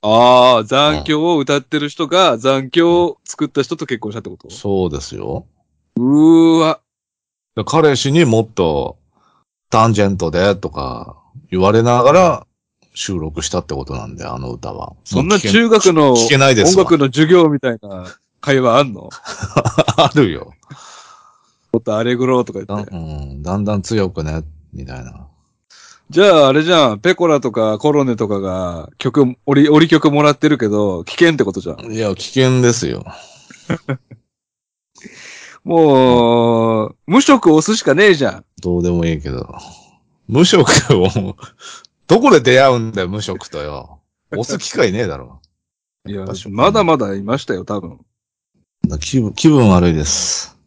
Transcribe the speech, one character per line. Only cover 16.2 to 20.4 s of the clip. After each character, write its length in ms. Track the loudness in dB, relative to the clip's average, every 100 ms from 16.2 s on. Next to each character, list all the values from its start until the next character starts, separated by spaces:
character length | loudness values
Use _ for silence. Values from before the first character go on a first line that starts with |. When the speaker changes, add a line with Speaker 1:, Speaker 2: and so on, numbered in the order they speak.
| 4
Speaker 2:
け 80 | 4
な 100 | 4
い 60 |
で 100 | 6
す 100 | 6 4
わ。 80 |
Speaker 1:
音 80 | 2
楽 60 | 2
の 60 | 0
授 200 | 0 4
業 240 | 4 4
み 100 | 0
た 100 | -4
い 60 | -6
な 240 | -10 -16 -16 -20 _ _
会 200 | -2 0
話 180 | 2 2
あ 40 |
ん 120 | 0
の？ 160 | -4 -18
Speaker 2:
<laughs> 880 | -20 -18 -14 -4 -4 -2 -2 -2 0
あ 120 | 0
る 180 | 2 0
よ。 220 | 0